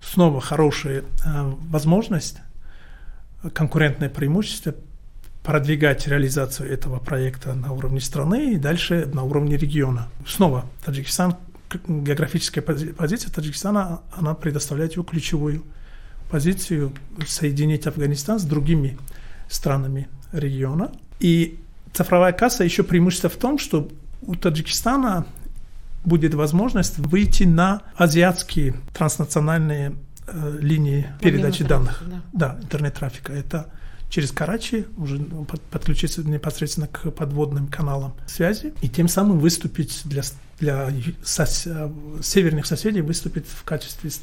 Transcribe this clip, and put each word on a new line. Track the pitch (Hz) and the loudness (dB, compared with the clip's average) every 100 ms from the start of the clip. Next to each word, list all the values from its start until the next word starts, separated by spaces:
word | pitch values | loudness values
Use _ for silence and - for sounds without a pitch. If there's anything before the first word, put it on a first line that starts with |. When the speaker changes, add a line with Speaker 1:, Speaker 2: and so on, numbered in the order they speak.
Speaker 1:
снова | - - 175 135 | -2 4 6 4
хорошую, | - 156 151 - 143 135 | -2 4 4 4 -4 -6
э, | 135 - 160 147 139 139 165 | 0 2 2 2 -2 -4 -2
возможность, | 156 151 185 226 170 - - - - - - - - - - - - 160 | 0 4 4 4 -2 -4 -10 -14 -12 -12 -14 -16 -14 -14 -14 -14 -12 -8
конкурентное | - 156 156 151 123 143 | -2 0 4 2 2 -4
преимущество | - 143 175 214 - 165 - - - - - - - | -2 0 2 0 -4 -6 -8 -14 -18 -18 -16 -16 -10
продвигать | - 151 143 151 151 135 143 | 0 0 2 4 4 2 2
реализацию | 143 135 135 131 - 139 | 2 2 0 -2 -4 -6
этого | 135 131 127 | -2 -2 -2
проекта | - 135 131 131 135 | -2 -2 -2 -4 -6
на | 127 131 | -4 -4
уровне | 131 135 135 | -2 0 0
страны | - - 147 233 294 | -2 -2 0 2 2
и | 190 | 0
дальше | 143 170 - 170 147 | 2 0 2 0 0
на | 143 | -2
уровне | 131 147 147 143 | 0 0 2 2
региона. | 147 151 131 120 117 - - | 2 2 2 0 -4 -8 -8
Снова | - 185 127 120 - - | 2 4 4 -4 -8 -6
Таджикистан, | 139 135 - 180 175 - - - | -6 -4 0 0 0 -8 -18 -12
к-, | 180 - | -10 -4
географическая | 156 143 139 143 160 - - | -2 0 0 0 -2 -2 -4
пози-, | - 143 156 | -2 -4 -4
позиция | 151 160 233 - | -2 -2 -2 -4
Таджикистана, | - 151 143 190 208 185 165 - - | -4 -4 -4 0 0 0 -6 -10 -4
она | 156 | -2
предоставляет | 160 165 143 - 143 160 | -2 -2 -2 -4 -2 -2
его | 175 | -2
ключевую | 170 170 - 160 147 151 - - - - - - - | -4 -4 -2 0 0 -2 -8 -14 -16 -16 -16 -12 -4
позицию | 156 156 190 - 160 139 147 - - 151 | 0 0 0 -2 -2 -2 -6 -12 -8 -6
соединить | - 151 139 151 151 156 | -2 -2 2 2 2 -2
Афганистан | 160 143 143 - 220 | -2 -2 -2 0 0
с | |
другими | 160 151 147 160 135 - - - - - - | 0 0 4 2 2 -4 -10 -12 -12 -12 -6
странами | - 160 135 131 135 139 - - | -4 0 0 0 -4 -6 -12 -8
региона. | 165 143 135 135 151 247 - - - | -4 -2 -2 -2 -2 -2 -6 -16 0
И | 175 165 165 - - - - | 4 6 4 -2 -16 -18 -10
цифровая | - 165 175 180 | -2 4 6 6
касса | 175 247 - | 6 2 4
еще | 175 - | 2 2
преимущество | 175 175 175 180 170 | 4 4 4 4 -2
в | - | 0
том, | 240 294 | 0 0
что | - 165 139 - - - | 0 -2 -2 -10 -14 -12
у | - 175 | -8 -2
Таджикистана | 180 156 - - 233 277 254 180 - - - - - - - - | 0 0 -2 -2 2 2 2 0 -2 -8 -10 -10 -12 -14 -10 -2
будет | 170 170 156 | 4 4 4
возможность | 151 151 170 240 202 170 - | 2 2 2 2 2 0 0
выйти | 139 185 202 - | 2 4 8 8
на | 185 165 185 202 - - | 10 8 6 2 -4 2
азиатские | 175 160 180 175 - 165 135 120 - | 4 8 6 4 0 2 2 0 -6
транснациональные, | - 160 - 151 160 151 165 156 147 143 139 - - - | 0 0 0 0 2 2 4 2 0 -2 -6 -12 -14 -10
э, | 165 151 147 | -6 -6 -2
линии | 147 156 147 143 | 2 4 4 2
Speaker 2:
Помимо | 143 - | 0 4
Speaker 1:
передачи | 175 165 190 - | 4 6 4 2
Speaker 2:
трафика, | 135 | 4
Speaker 1:
данных. | 143 - - 170 | 6 6 2 -4
Speaker 2:
да. | 180 - | -8 -6
Speaker 1:
Да, | 214 139 131 | 0 0 0
интернет-трафика. | 139 147 147 - 135 - - | -6 -2 -2 -2 -6 -6 -8
Это | 143 139 160 151 - - - - | -8 -4 -6 -6 -12 -12 -10 -4
через | - 143 | -2 -2
Карачи | - 151 226 - 226 196 - | -2 -2 -2 -2 -4 -4 -6
уже, | 143 139 | -4 -4
ну, | 147 160 | -4 -8
под-, | 147 160 | -8 -8
подключиться | - - - 151 156 - | -8 -2 2 2 2 -2
непосредственно | 151 151 156 - 151 - 147 | -2 -2 -4 -4 -4 -4 -4
к | - 160 | -6 -8
подводным | 139 151 143 147 143 139 | -4 -4 0 0 0 -4
каналам | - 143 139 135 - - | -2 -2 -2 -4 -8 -10
связи | - 170 214 - - | 0 0 0 -4 -2
и | - | -2
тем | - 170 | 2 2
самым | 185 208 175 | 4 4 6
выступить | 160 170 - - 131 - | 4 2 -2 -4 -4 -6
для | 143 139 | -4 -4
с-, | 131 - - - | -4 -10 -18 -4
для | 147 139 135 | -2 0 -2
ю-, | 139 120 170 | -2 -4 -6
сос-, | - - 151 - 175 | -6 0 2 2 -2
э, | 160 151 151 151 156 | -4 -6 -6 -10 -8
северных | 139 196 170 151 - | 2 4 4 2 0
соседей | 170 220 214 | -2 0 0
выступить | 151 165 - 160 - | 0 -2 -4 -6 -8
в | - | -12
качестве | - 160 - - 156 | -6 -6 -6 -10 -10
с-, | - | -10